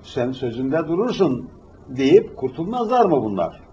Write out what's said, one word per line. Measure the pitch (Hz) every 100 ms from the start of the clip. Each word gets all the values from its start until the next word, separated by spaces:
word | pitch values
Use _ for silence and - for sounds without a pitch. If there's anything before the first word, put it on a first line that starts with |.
Sen | - 131 123
sözünde | 131 123 113 131 156
durursun" | 156 170 240 - 170 120 - - - - -
deyip | 131 135 190 - -
kurtulmazlar | 131 135 170 247 220 247
mı | 208 143
bunlar? | 110 95 80 - -